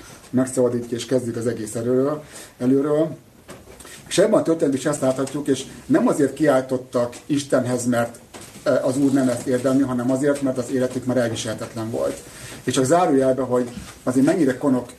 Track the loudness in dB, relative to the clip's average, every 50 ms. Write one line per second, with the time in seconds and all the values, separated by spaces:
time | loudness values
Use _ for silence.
0 | -18 -20 -20 -20 -10 -2 0 0 0 0 2 2 2 2 0 -2 -4 -4 -6 -6
1 | -4 -2 -2 -2 -2 -2 -6 -4 -4 -4 -4 -4 -8 -8 -6 -4 -2 0 2 2
2 | 2 0 -2 -4 -8 -14 -18 -20 -20 -18 -10 -2 0 2 2 2 2 2 2 2
3 | 0 0 -2 -10 -18 -20 -20 -20 -20 -20 -20 -20 -20 -20 -20 -20 -20 -20 -20 -18
4 | -12 -4 2 2 4 4 4 2 2 2 0 2 2 0 0 0 -2 -2 -2 0
5 | 0 0 0 0 -2 -4 -4 -4 -2 -2 -2 -2 -2 -12 -16 -10 -2 2 2 4
6 | 4 2 2 2 2 0 2 2 2 4 4 2 2 0 -4 -4 -4 -4 -2 -2
7 | -2 -2 -4 -10 -6 -4 -2 -2 -2 0 0 0 0 0 -2 -2 0 0 2 0
8 | 0 -2 -6 -14 -20 -20 -20 -20 -20 -18 -14 -4 0 0 2 2 2 0 0 2
9 | 2 2 4 2 2 2 0 -2 -2 -2 0 0 2 2 2 2 2 2 0 -2
10 | 0 0 0 2 2 2 2 2 0 -2 -2 -2 -4 -2 -2 0 0 0 -2 -4
11 | -2 0 0 0 0 0 -2 -6 -6 -6 -8 -8 -10 -10 -8 -8 -8 -6 -4 -2
12 | -2 -2 -4 -6 -12 -18 -18 -18 -16 -16 -14 -8 -4 -2 0 2 4 4 4 4
13 | 4 4 4 4 4 2 2 0 0 0 0 0 0 -2 -6 -14 -14 -16 -14 -8
14 | -4 0 2 4 4 4 4 4 2 2 0 0 0 0 0 0 -2 -6 -14